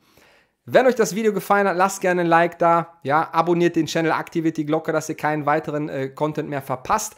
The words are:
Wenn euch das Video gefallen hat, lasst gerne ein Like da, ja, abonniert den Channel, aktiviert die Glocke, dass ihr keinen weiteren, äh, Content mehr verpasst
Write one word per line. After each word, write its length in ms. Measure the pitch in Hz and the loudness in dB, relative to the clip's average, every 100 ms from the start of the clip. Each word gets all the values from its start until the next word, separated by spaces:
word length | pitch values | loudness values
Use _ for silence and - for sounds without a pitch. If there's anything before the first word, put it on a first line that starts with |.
| _ _ _ _ _ _ - | _ _ _ _ _ _ 0
Wenn 140 | 175 262 | 4 4
euch 80 | |
das 220 | 233 190 185 | 2 0 0
Video 180 | 220 | 0
gefallen 340 | 196 - 202 196 | -2 0 2 2
hat, 100 | 175 | 2
lasst 220 | 190 - | 0 0
gerne 220 | 185 180 | -2 0
ein 60 | 170 | 4
Like 320 | 165 170 - | 4 2 2
da, 400 | 170 170 165 _ | 2 2 0 _
ja, 260 | 131 151 151 | -2 0 0
abonniert 440 | 165 165 170 170 170 | 0 2 2 2 2
den 120 | 151 | -2
Channel, 240 | 175 160 | 0 0
aktiviert 440 | 135 - 165 160 156 | 0 -2 -2 -2 -4
die 120 | 147 | -2
Glocke, 240 | 156 160 | -2 0
dass 180 | 156 151 | -4 -4
ihr 60 | 156 | -4
keinen 320 | 151 151 143 | -2 -2 0
weiteren, 420 | 156 151 147 156 | -2 -2 -6 -6
äh, 200 | 143 135 | -6 -6
Content 380 | 135 151 151 147 | -4 -4 -4 -6
mehr 140 | 143 | -8
verpasst 540 | - 127 - 208 - | -6 -8 -2 -4 -4